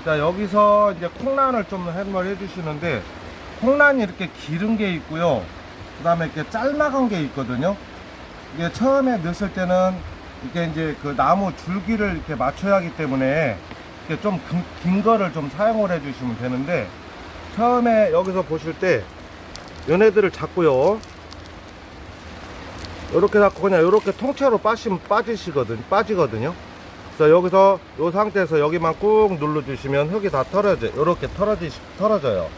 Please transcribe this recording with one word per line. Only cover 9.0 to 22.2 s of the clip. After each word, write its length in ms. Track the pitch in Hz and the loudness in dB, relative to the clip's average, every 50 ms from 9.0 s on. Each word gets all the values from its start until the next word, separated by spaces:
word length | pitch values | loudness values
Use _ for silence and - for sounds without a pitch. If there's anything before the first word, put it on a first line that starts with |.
| 269 262 247 | 4 2 2
넣으실 360 | 202 156 170 175 - 208 185 - | 0 -2 -4 -4 -4 -4 -6 -2
때는 420 | 190 185 175 180 185 185 185 185 180 - - - - - - - - - 262 | -4 0 2 4 4 4 2 0 -2 -8 -12 -14 -14 -16 -18 -16 -12 -12 -8
이게 160 | - 175 170 | -4 -2 -2
이제 300 | 160 151 156 160 156 143 - | -2 -2 -2 -2 -4 -4 -6
그 140 | - 143 143 | -6 -6 0
나무 400 | 123 131 143 170 196 196 185 143 - - | 2 4 4 4 4 2 -2 -4 -6 -8
줄기를 480 | 165 180 202 175 196 226 208 208 202 175 | -6 -6 -4 -2 -2 0 0 0 0 -2
이렇게 220 | 156 131 - 156 | -4 -4 -6 -4
맞춰야 400 | 117 127 131 - - 185 196 196 | 0 0 -2 -2 -2 0 2 2
하기 200 | 196 175 165 - | 2 2 -2 -6
때문에 600 | - 160 139 131 135 135 131 139 160 160 127 104 87 - - - - - - - - - | -4 -4 -2 0 2 2 2 2 2 2 0 -2 -4 -10 -14 -16 -16 -16 -18 -18 -18 -6
이렇게 140 | - 156 151 | -6 -6 -2
좀 200 | - 208 190 170 - - | -2 -2 -2 -2 -6 -4
긴, 140 | 160 175 170 - - - | -4 -4 -4 -6 -12 -6
긴 220 | - 175 185 196 196 | -2 0 0 2 4
거를 280 | 214 226 220 196 175 147 | 4 4 4 2 0 -2
좀 160 | 165 143 143 | -4 -6 -6
사용을 420 | 135 151 208 220 226 220 208 190 | -4 0 0 2 2 2 0 0
해주시면 460 | 180 160 139 143 127 117 131 123 113 107 | 0 -2 -4 -6 -8 -6 -4 -6 -4 -4
되는데, 480 | 120 127 127 127 139 151 175 151 107 90 - - - - - - - - - - - - - | -4 -4 -2 -4 -2 -2 -2 -2 -2 -4 -10 -16 -16 -16 -16 -16 -16 -16 -16 -16 -16 -10 -2
처음에 560 | 196 226 240 247 247 240 240 226 220 214 185 | 0 2 4 4 4 4 4 4 4 4 4
여기서 320 | 151 170 185 190 185 185 180 | 4 2 2 2 0 -2 0
보실 300 | 131 156 160 143 160 151 - | 0 -4 -4 -4 -6 -4 0
때 240 | 190 185 160 113 95 - - - - - - - - - - - - - - - - - | 2 2 2 2 0 -6 -14 -18 -18 -18 -18 -18 -18 -16 -16 -16 -16 -16 -16 -10 0 2
얘네들을 420 | 156 185 220 220 185 214 202 180 | 4 6 6 6 6 6 2 2
잡고요. 680 | - - 151 156 - 185 170 151 135 127 139 180 208 220 - - - - - - - - - - - - - - - - - - - - - - - - | 0 -2 -8 -4 0 2 4 4 6 6 4 4 2 0 -4 -14 -18 -18 -18 -18 -18 -16 -16 -18 -18 -18 -18 -18 -20 -20 -20 -20 -18 -18 -18 -18 -18 -16